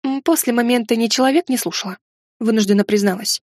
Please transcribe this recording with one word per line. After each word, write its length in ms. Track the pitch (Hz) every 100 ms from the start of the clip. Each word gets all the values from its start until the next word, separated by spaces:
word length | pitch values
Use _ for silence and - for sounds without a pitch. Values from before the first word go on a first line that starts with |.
«М, 180 | 269 269
после 320 | - 330 -
момента 420 | 233 240 247 220 226
«не 140 | 226
человек» 400 | 233 262 285 349
не 80 | 254
слушала», 400 | 175 - 196 185 _ _ _ _
вынуждена 440 | 226 220 202 202
призналась 580 | 202 208 202 185 214 -